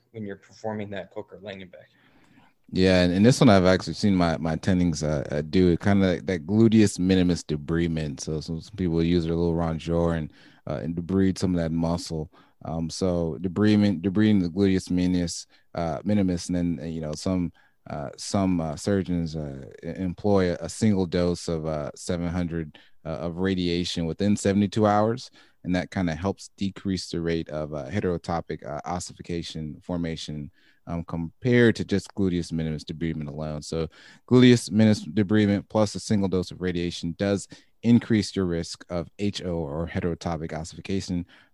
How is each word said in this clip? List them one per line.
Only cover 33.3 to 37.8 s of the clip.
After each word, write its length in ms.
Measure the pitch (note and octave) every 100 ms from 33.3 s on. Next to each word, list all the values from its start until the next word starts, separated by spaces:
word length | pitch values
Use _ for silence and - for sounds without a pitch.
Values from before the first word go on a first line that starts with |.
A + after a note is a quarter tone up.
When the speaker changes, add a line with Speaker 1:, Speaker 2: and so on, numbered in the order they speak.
| C#2+ D#2 D2+
Speaker 2:
So 260 | - E2 D#2 - - - -
gluteus 400 | B2 B2 A#2+ -
minimus 340 | G#2+ A2 G#2 -
debridement 640 | F#2+ F#2+ G#2+ G#2 G2+ -
plus 260 | A2 G#2 F#2
a 40 |
single 280 | - G#2 G2
dose 220 | F#2 F2
of 100 | -
radiation 540 | F2+ F2 F2 - E2+ D#2+
does 300 | G2+ G2 - - _ _